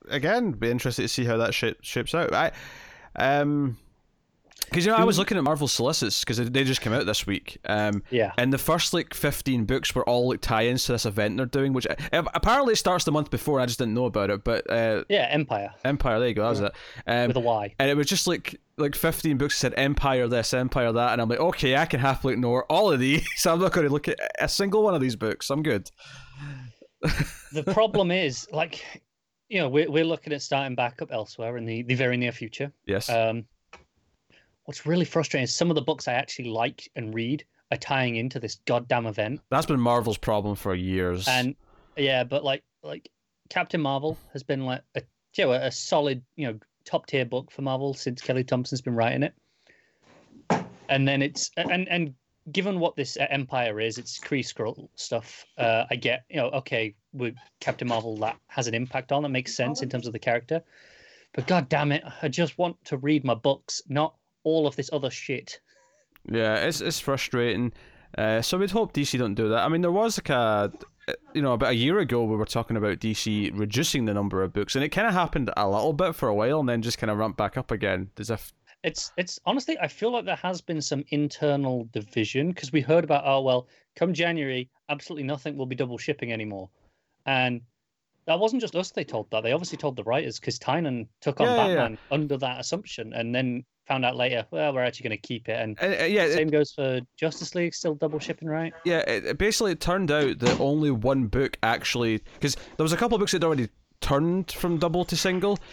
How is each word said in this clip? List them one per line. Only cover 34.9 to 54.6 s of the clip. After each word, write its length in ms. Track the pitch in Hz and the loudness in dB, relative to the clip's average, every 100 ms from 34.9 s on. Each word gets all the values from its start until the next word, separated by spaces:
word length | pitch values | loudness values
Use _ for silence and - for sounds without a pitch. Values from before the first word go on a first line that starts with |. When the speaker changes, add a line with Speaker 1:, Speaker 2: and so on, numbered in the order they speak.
| 175 156 | 2 2
Speaker 2:
frustrating 380 | 165 151 143 120 | 0 0 0 0
is 80 | |
some 180 | - 170 | 2 2
of 40 | 156 | 2
the 60 | |
books 260 | 131 - - | -2 -4 -2
I 60 | |
actually 360 | 123 - - 120 | -2 -2 -8 -6
like 400 | 113 127 - - - | -2 -2 -4 -12 -8
and 180 | 110 | -6
read 300 | 110 117 143 - _ _ | -4 -2 -4 -6 _ _
are 60 | 123 | -6
tying 380 | - 135 127 117 | -2 0 0 0
into 220 | 127 131 | -4 -4
this 160 | 110 - - | -8 -6 0
goddamn 420 | 120 123 123 113 | 0 2 0 2
event. 340 | 104 107 143 - | -2 -4 -6 -2
Speaker 1:
That's 160 | 135 160 | 0 2
been 140 | 139 | 2
Marvel's 380 | 120 120 113 104 | 4 4 2 0
problem 360 | - 104 104 101 | 0 0 0 -2
for 200 | 101 92 | -2 -2
years. 520 | 92 92 90 90 104 | 0 0 0 0 0
Speaker 2:
And, 280 | 127 127 - _ _ _ - | 2 0 -4 _ _ _ -2
yeah, 260 | 139 131 | 2 2
but, 200 | 123 139 | 0 -2
like, 200 | 143 135 - _ | -2 -4 -6 _
like, 260 | 76 76 - _ _ _ - | -14 -14 -16 _ _ _ -6
Captain 320 | 185 180 180 | -4 -2 -2
Marvel 360 | 143 139 151 156 - | 0 0 -2 -6 -12
has 100 | 139 | -10
been, 220 | - 135 131 | -4 -2 -2
like, 180 | 131 - 127 | -4 -6 -10
a, 60 | - _ _ - | -10 _ _ 0
you 100 | 156 | 2
know, 60 | |
a 180 | 123 131 | 2 0
solid, 500 | - - 165 147 127 - - | -4 0 2 2 -2 -8 -8
you 120 | 135 | -6
know, 120 | 110 - _ - | -6 -14 _ -6
top 220 | 170 - | -6 -2
tier 180 | 139 120 | -2 0
book 260 | 127 135 | -4 -6
for 100 | - | -6
Marvel 320 | 135 131 139 | -4 -2 -2
since 280 | 135 135 123 | -4 -6 -4
Kelly 220 | - 127 | -2 -2
Thompson's 380 | 127 127 123 131 | 0 -2 0 -4
been 140 | 131 117 | -2 0
writing 280 | 113 131 | 2 2
it. 100 | 143 - _ _ _ _ _ _ _ - _ - - - - - - | -2 -4 _ _ _ _ _ _ _ -20 _ -12 -2 -2 -2 -12 0
And 180 | 139 135 | 4 4
then 140 | 139 | 4
it's, 300 | 143 - - - | 2 -2 -4 -4
and, 320 | 175 180 185 | 0 0 2
and 260 | 175 156 135 _ _ - | 0 -2 -6 _ _ -4
given 280 | 151 190 185 | -2 0 0
what 160 | 165 - | 0 0
this 200 | 131 - | -4 -2
Empire 600 | 139 139 127 131 120 107 | -2 -2 -2 -2 0 0
is, 200 | 113 113 | -2 -4
it's 200 | 120 - | -10 -12
Kree 200 | - 139 | -4 -2
Skrull 500 | 113 - | -2 -4